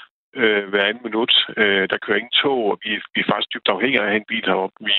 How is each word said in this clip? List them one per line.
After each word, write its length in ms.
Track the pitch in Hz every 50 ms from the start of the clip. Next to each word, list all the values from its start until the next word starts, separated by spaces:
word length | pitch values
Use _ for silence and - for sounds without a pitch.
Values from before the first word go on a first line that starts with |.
| - - _ _ _ _ -
øh, 360 | 135 120 110 107 101 101 95
hver 140 | 101 101 98 104
anden 140 | 110 120 120
minut. 300 | 113 107 110 117 - - - - - -
Øh, 320 | 110 107 101 98 98 95 92
der 80 | 107 104 -
kører 140 | - 104
ingen 220 | 104 113 - - - -
tog, 180 | 143 135 123 110 98
og 60 | - - -
vi, 80 | 110 104 98 - - -
vi 60 | 104
er 80 | 95 -
faktisk 240 | 104 107 - - -
dybt 140 | 120 -
afhængige 340 | - 101 90 113 131 135 113
af 40 | 104
at 60 | 104
have 120 | 101 107 104
en 80 | - 117
bil 120 | 113 -
heroppe. 300 | 95 92 95 95 95 - -
Vi, 140 | 107 104 101